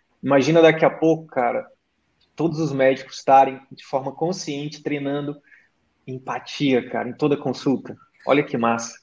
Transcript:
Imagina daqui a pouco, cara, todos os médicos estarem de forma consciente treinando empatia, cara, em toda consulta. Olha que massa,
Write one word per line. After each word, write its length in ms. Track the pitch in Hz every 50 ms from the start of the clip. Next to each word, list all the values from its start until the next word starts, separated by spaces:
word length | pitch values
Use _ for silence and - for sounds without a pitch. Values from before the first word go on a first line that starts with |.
| _ _ _ _
Imagina 380 | - 131 139 139 127 147 165 170
daqui 240 | 160 160 160 160 160
a 60 | 135
pouco, 360 | - - 160 165 160 160 160 -
cara, 360 | - 135 123 120 117 110 - - _ _ _ _ _ _ _ _ _ _ _ _ _
todos 240 | - 151 170 156 156
os 140 | 165 139
médicos 460 | 139 135 131 131 131 131 - - - -
estarem 420 | - - 135 135 - 131 131 131 - _
de 140 | - - -
forma 280 | - - 135 135 139
consciente 720 | - - 160 170 190 - - 156 143 143 147 147 - -
treinando 540 | - 151 147 143 139 139 143 147 143 147 147 - _ _ - _ _ _ _ _ _ _ _ _ _
empatia, 840 | 135 127 127 - 139 120 110 - - - - 151 135 127 117 - -
cara, 180 | - 113 110 123
em 80 | 120
toda 200 | - 151 147 147
consulta. 600 | 143 - 135 123 - - 147 127 104 - - 110 - _ _ _ _ -
Olha 160 | - 135 147
que 140 | 143 - -
massa, 420 | 120 117 117 117 117 117 - - -